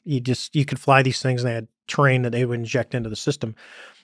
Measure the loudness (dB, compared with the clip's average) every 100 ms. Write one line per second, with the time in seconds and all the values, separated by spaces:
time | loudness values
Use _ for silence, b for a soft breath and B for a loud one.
0 | -4 -4 -2 -4 -2 -2 -2 -2 4 6
1 | 4 0 -2 -2 -2 -4 -8 _ -8 2
2 | 4 4 2 0 0 -2 -2 -2 -2 -4
3 | -6 -6 -4 -4 -4 -10 B B B B